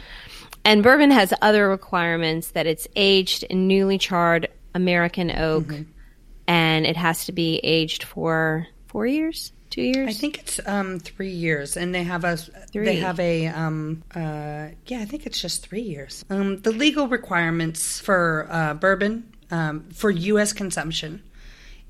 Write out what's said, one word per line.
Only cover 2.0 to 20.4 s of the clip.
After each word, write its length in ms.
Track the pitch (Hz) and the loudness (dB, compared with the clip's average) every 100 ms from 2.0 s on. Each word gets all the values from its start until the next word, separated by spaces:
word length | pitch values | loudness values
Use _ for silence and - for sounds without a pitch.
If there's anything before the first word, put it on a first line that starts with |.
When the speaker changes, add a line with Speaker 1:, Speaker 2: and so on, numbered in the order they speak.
| 170 165 160 160 - | 0 0 0 -2 -4
Speaker 1:
that 160 | 175 160 | -2 -2
it's 220 | 156 - - | -2 -4 2
aged 480 | 196 196 185 196 | 4 4 2 -2
in 220 | - 185 190 | -2 0 4
newly 300 | 196 196 196 | 4 4 0
charred 500 | - 180 170 170 165 - - | 0 2 4 4 0 -8 -8
American 560 | - 185 175 170 180 170 | 0 2 2 2 0 -4
oak, 340 | - 160 160 | 0 0 0
Speaker 2:
Mm-hmm. 180 | 156 151 160 - - - - - - | -2 -8 -12 -18 -20 -20 -20 -10 0
Speaker 1:
and 360 | 170 160 160 156 | 4 4 4 2
it 100 | 160 | 2
has 280 | 170 165 - | 0 0 -4
to 60 | |
be 280 | 180 165 160 | -2 0 0
aged 400 | - 160 160 - | 2 2 0 -4
for 640 | - - 160 160 160 160 170 - - | -10 -6 -2 0 0 0 -4 -14 -10
four 180 | - 226 | -4 0
years, 460 | 302 320 320 - - - | 0 -2 -6 -12 -16 -12
two 120 | - | -4
years? 260 | 247 262 262 | -2 0 -2
Speaker 2:
I 40 | 214 | -4
think 200 | 294 - | -6 -6
it's, 200 | - - - | -8 -8 -4
um, 320 | 202 190 185 | -4 -4 -6
three 320 | - - 196 | -10 -10 -8
years, 460 | 180 165 147 143 175 | -4 -2 -2 -4 -6
and 180 | 175 | -4
they 80 | 180 | -4
have 220 | 175 180 | -4 -2
a, 120 | 175 170 - - - | -2 -4 -8 -20 -10
Speaker 1:
Three. 120 | 208 | -2
Speaker 2:
they 120 | 208 175 | 0 0
have 240 | 185 175 | 0 0
a, 260 | 175 165 160 | 0 0 -2
um, 540 | 160 160 156 156 160 - | -2 -4 -4 -6 -8 -10
uh, 540 | 175 156 151 151 151 151 165 - | -8 -6 -6 -8 -10 -12 -14 -10
yeah, 140 | 247 | -8
I 40 | |
think 220 | 208 302 - | -8 -8 -8
it's 140 | - | -8
just 240 | 175 - | -6 -8
three 180 | - 196 | -8 -8
years. 420 | 233 143 135 - - | -8 -10 -12 -14 -6
Um, 300 | 196 196 196 | -2 -2 -2
the 100 | 226 | -2
legal 340 | 226 294 302 269 | 2 2 2 0
requirements 960 | 233 - 175 165 165 165 160 - - | -2 -2 0 0 0 -2 -4 -6 -6
for, 480 | - 185 170 156 151 | 0 2 2 0 -2
uh, 240 | 165 156 | -2 -2
bourbon, 580 | 151 190 190 202 226 226 - - | 0 0 2 0 -4 -10 -20 -6
um, 320 | 170 156 151 156 | -2 -2 -4 -10
for 160 | 165 208 | -2 0
U 280 | 175 185 208 | 0 2 2